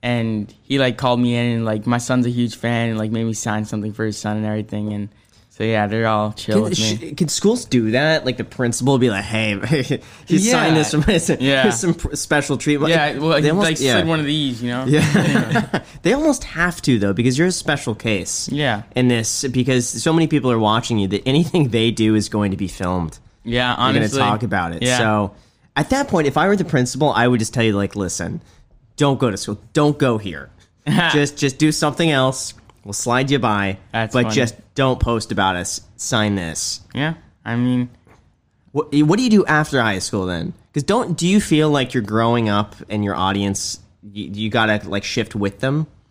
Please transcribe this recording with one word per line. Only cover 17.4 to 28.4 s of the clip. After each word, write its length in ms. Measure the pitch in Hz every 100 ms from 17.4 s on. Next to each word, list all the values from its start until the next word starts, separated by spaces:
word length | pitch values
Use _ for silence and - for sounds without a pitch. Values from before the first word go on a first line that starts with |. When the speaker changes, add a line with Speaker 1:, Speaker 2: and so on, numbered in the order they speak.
| 175
Speaker 2:
a 60 |
special 420 | 175 - 147 -
case 540 | 107 117 101 92 - -
Speaker 1:
Yeah. 320 | 143 143 104 - -
Speaker 2:
in 100 | 127
this, 380 | 120 113 -
because 420 | 139 127 123 127 123
so 240 | 117 165
many 140 | 160 160
people 240 | 147 127
are 80 | 117
watching 400 | 107 110 - 113
you 80 | 98
that 140 | 98 127
anything 400 | 139 170 180 139
they 240 | 113 113
do 240 | 110 110 107
is 120 | 104
going 220 | 107 104
to 60 | 92
be 100 | 95
filmed. 540 | - 90 90 82 - - _
Speaker 1:
Yeah, 240 | - 120 123
Speaker 2:
They're 80 | 123
gonna 220 | 127 135
Speaker 1:
honestly. 200 | 107 135
Speaker 2:
talk 240 | 104 107
about 300 | 110 95 85
it. 100 | 85
Speaker 1:
Yeah. 160 | 120 123
Speaker 2:
So 360 | 110 107 98 - _ _ _ -
at 140 | 151
that 180 | 269 277
point, 180 | 185 147
if 100 | 131
I 120 | 180
were 80 | 202
the 80 |
principal, 480 | 180 139 123 131 147
I 160 | 101 120
would 100 | 123
just 160 | 110
tell 80 | 127
you, 140 | 113 101
like, 180 | 101
"Listen, 480 | 104 92 - 87 165